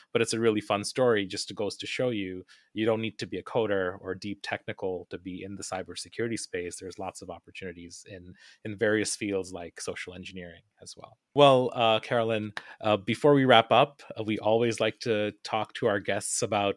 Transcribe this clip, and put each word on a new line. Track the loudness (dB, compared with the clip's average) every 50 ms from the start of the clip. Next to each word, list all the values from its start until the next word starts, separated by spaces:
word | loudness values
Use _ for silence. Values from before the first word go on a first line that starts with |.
| -20 _
But | 0 0
it's | 0 0
a | 0 2
really | 2 2 2 2
fun | 0 0 -2 -2 -2
story, | -4 -2 2 4 4 4 2 0
just | -2 -6 -8 -8 -8 -6
goes | -6 -6 -6 -6 -8
to | -10
show | -10 -4 -2 -2 -2
you, | -2 -4 -4 -6 -8 -10 -12 _ -20 _ _ _
you | -4 -2 0
don't | 0 0 0
need | -2 -6 -6 -8
to | -10
be | -8 -8
a | -10
coder | -8 -4 -2 0 0 2 2 0 0 -2 -4 -6
or | -8 -8 -8
deep | -8 -8 -10 -10 -8
technical | -6 -8 -8 -6 -6 -10 -10 -6 -6 -6 -6 -6 -8 -12
to | -14 -12
be | -10 -10 -12 -10
in | -12 -12 -12
the | -12 -10
cybersecurity | -8 -8 -8 -8 -8 -12 -12 -14 -12 -8 -6 -6 -4 -4 -6
space. | -8 -8 -8 -8 -8 -8 -10 -12
There's | -14 -14 -12 -10
lots | -10 -10 -10 -12
of | -14 -14
opportunities | -16 -16 _ -20 -18 -14 -12 -12 -12 -12 -16 -16 -18 -20 -18 -18
in, | -18 -18 -18 -18 -20 _ -20 -20 -20 _ -12
in | -10 -2
various | 0 2 2 4 2 2 0 -2
fields | -4 -4 -2 -2 -4 -4 -6
like | -10 -12 -12 -12 _ -10
social | -10 -10 -8 -10 -12 -14 -14
engineering | -14 -16 -14 -14 -14 -14 -14 -16 -20 _ _ _ _
as | -20 -20 -20
well. | -20 -20 -20 -20 _ _ _ 4
Well, | 6 8 8 8 6 4 0 0
uh, | 2 4 4 4 2
Carolyn, | 0 0 0 0 2 0 0 -2 -4 -6 -8 -12 -14 -14 -14 -4
uh, | 2 2 2
before | 2 2 -2 -2 4 6 6 8
we | 8 8
wrap | 8 8 8 8 8
up, | 6 6 6 4 0 _ -20 -14 -10
uh, | -6
we | -2 -2 -2 0
always | 2 4 4 4 4 2 2 2
like | 0 0 0 -2
to | -2 0 0 0 0 -2 -4 _
talk | -8 -4 -2 -2 -2 -4 -6
to | -2 0 0
our | 0 0
guests | 0 -2 -4 -2 -2 -4 -2 -2
about | -2 0 0 2 2 2 0